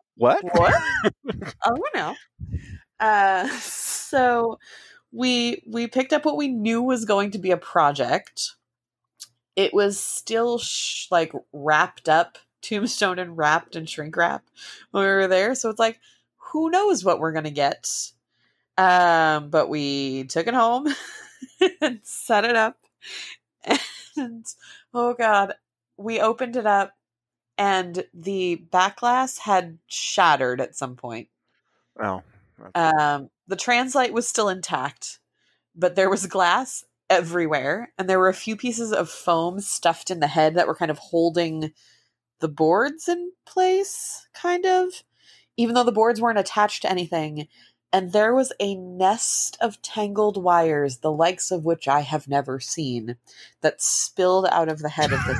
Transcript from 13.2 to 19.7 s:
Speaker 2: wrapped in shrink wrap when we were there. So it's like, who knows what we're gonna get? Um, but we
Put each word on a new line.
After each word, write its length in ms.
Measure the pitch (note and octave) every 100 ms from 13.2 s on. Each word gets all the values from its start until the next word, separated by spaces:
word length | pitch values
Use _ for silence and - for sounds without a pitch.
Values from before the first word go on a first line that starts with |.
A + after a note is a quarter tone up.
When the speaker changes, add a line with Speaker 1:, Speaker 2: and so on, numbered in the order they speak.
| F3 E3
Speaker 2:
wrapped 380 | D3+ D#3+ - E3+
in 100 | D#3+
shrink 300 | - D3+ E3+
wrap 260 | E3+ C#3+ _ - - - _
when 120 | G3
we 60 | G3
were 180 | G3 F#3+
there. 280 | F#3 G#3+ C4
So 140 | A3+
it's 100 | G#3+
like, 200 | A3+ A3+ _ _ _ _
who 320 | - D4+ D#4+
knows 340 | F4+ G#4 C#4+
what 160 | F#3 -
we're 120 | D#3+
gonna 200 | D#3 D3+
get? 380 | C#3+ C#3+ - - - - _ _ _ _ _ _ -
Um, 720 | F#3 F3+ F3 E3 D#3+ D3+ D3
but 200 | D#3
we 560 | C3